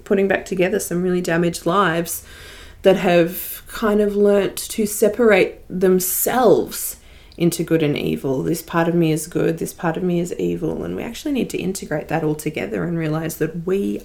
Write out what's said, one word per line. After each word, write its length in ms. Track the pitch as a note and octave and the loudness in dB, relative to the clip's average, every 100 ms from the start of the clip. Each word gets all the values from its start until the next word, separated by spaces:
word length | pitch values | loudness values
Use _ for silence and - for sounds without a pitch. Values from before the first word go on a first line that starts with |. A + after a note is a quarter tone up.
| - | 0
putting 220 | G3 G3 | 2 2
back 160 | G3 - | -2 -4
together 340 | F#3+ F3+ G#3+ | -2 0 0
some 240 | - F3 | -2 -2
really 180 | F3+ F3+ | 0 0
damaged 440 | F3+ E3+ E3+ E3+ E3 | 0 0 0 0 0
lives 580 | F#3+ F3+ E3+ E3+ - - - - - - - | 2 2 0 -4 -8 -12 -20 -20 -20 -20 0
that 140 | F#3+ F3+ | 4 4
have 680 | F#3 F3 E3+ - - - - | 4 4 4 -2 -10 -14 -14
kind 340 | - G#3+ G#3 | -4 0 2
of 140 | G#3 G3+ | 2 4
learnt 400 | G3+ G3+ F#3+ - | 4 4 2 -4
to 280 | - - G#3 | -8 -2 -2
separate 760 | - G#3+ A3+ A3+ F#3+ - - - | 2 2 4 4 6 4 -2 -10
themselves 1300 | F#3 F#3+ F#3 - - - A#3+ A3 B2 - - - - - - - - | 0 4 4 2 -2 0 4 6 6 2 -6 -10 -12 -20 -20 -18 0
into 260 | E3+ - | 0 0
good 180 | D#3+ D#3+ | 0 2
and 160 | D3 - | 2 0
evil. 460 | E2 D#3 C#3 C3 | -2 -2 -2 -2
This 180 | E3 E3+ | -2 -4
part 260 | - E3+ E3+ | -2 0 2
of 60 | E3+ | 2
me 160 | D#3+ | 2
is 160 | D#3 - | 0 -2
good, 300 | D#3+ - E3 | -2 0 -2
this 160 | E3+ | -6
part 240 | - E3+ E3+ | -4 -4 -2
of 60 | |
me 160 | F3+ F3 | -2 -2
is 140 | F3 - | -2 -4
evil, 460 | F3 E3+ D#3+ D#3+ | -4 -2 -4 -4
and 120 | E3 F3+ | -6 -6
we 80 | |
actually 280 | A#3 A3+ D4+ | -8 -8 -4
need 180 | C4 F3+ | -4 -4
to 60 | - | -4
integrate 500 | F3+ F#3+ - D3+ - | -6 -6 -6 -6 -4
that 140 | D#3+ | -4
all 120 | D#3 D3+ | -2 -4
together 480 | D#3 D#3 F#3+ G#3 | -4 -6 -6 -4
and 140 | E3+ E3 | -4 -2
realise 380 | D#3 D#3 D#3+ - | -2 -2 -4 -4
that 300 | D#3+ E3+ E3+ | -6 -4 -2
we 360 | G3 G3+ G3+ | -2 -2 -4